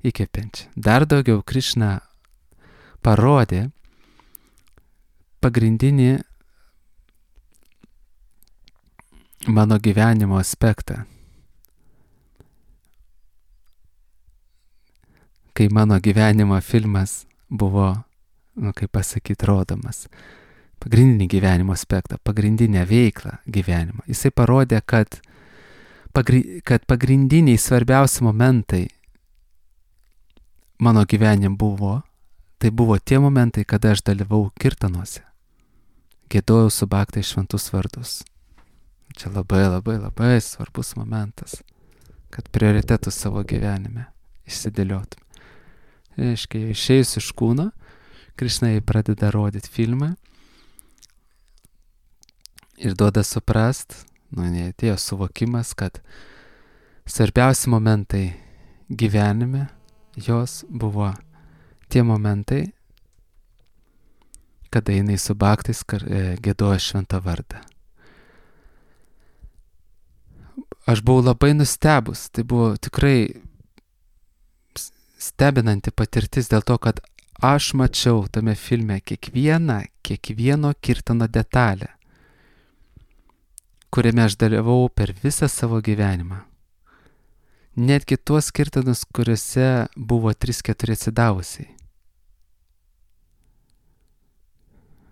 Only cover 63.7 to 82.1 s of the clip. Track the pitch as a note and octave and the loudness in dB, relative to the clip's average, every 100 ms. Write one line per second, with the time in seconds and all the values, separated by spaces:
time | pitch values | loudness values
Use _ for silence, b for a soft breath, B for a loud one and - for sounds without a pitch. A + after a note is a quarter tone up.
63.7 | _ _ _ _ _ _ - _ _ - | _ _ _ _ _ _ -20 _ _ -6
64.7 | A2+ G#2 G2 G2+ G2 - G#2 G2+ G#2 - | -4 0 0 0 -2 -2 0 2 2 -2
65.7 | A2+ - G#2 - G2 F#2 F2+ G2+ G2 G2+ | -8 -8 -8 -4 -4 -4 -4 -4 0 0
66.7 | F#2+ - G2+ F#2 F#2+ F2+ E2+ - - - | 0 -2 -6 -4 -6 -4 -6 -8 -18 -20
67.7 | _ _ _ b b b b b b b | _ _ _ b b b b b b b
68.7 | b b b b b b b b b _ | b b b b b b b b b _
69.7 | _ _ _ _ _ _ b b b - | _ _ _ _ _ _ b b b -18
70.7 | - - A2 A#2 B2+ A#2+ B2 C#3+ D3+ C#3 | -6 -2 0 4 4 4 4 2 2 0
71.7 | - D#3 C#3+ A2+ - - - A#2+ A#2+ A2+ | 0 2 2 0 -8 -10 -8 -2 0 0
72.7 | G2+ - - C#3+ B2+ G#2+ A2+ - _ _ | -2 -6 0 2 2 0 -6 -20 _ _
73.7 | _ _ _ _ _ _ _ _ _ _ | _ _ _ _ _ _ _ _ _ _
74.7 | - - _ _ - - - C#3 C3 A2 | -18 -18 _ _ -18 -8 0 2 2 2
75.7 | G2+ - - G#2+ B2+ - C3+ A#2+ A2 - | 0 -2 -4 -2 -2 -2 -4 0 0 0
76.7 | A#2+ A2+ - - _ _ - B2+ C#3+ - | 0 -2 -4 -8 _ _ -2 0 0 0
77.7 | C3+ B2+ - B2 A2+ F#2+ A2 A2 G#2+ - | 0 0 0 0 0 0 -2 -2 -4 -4
78.7 | A#2+ A2 G2 - G#2+ - B2 D3 D#3+ E3 | -4 -2 -6 -8 -12 -8 -2 0 2 0
79.7 | G#2 - _ - G2 - A2 B2 D3 D3 | -4 -6 _ -10 -8 -8 -2 0 0 0
80.7 | - - C#3+ - A#2 A2+ A2+ - B2+ A#2 | -2 -2 -2 -2 -2 0 -2 0 0 0
81.7 | F#2+ G#2+ _ b | -2 -8 _ b